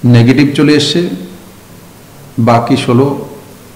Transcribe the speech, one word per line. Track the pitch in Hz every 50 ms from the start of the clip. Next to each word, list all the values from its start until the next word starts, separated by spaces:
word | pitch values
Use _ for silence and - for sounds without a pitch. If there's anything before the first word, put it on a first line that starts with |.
| -
negative | 120 120 117 117 123 - 143 143 139 -
চলে | 160 147 151 151
এসছে, | 147 - - - 175 180 - - - - - - - - - - - - - - - - - - - - - - - - - - -
বাকি | 113 123 117 117 117 - 139
ষোলো | 120 - - 120 120 139 143 - - - - - - - - - - - - -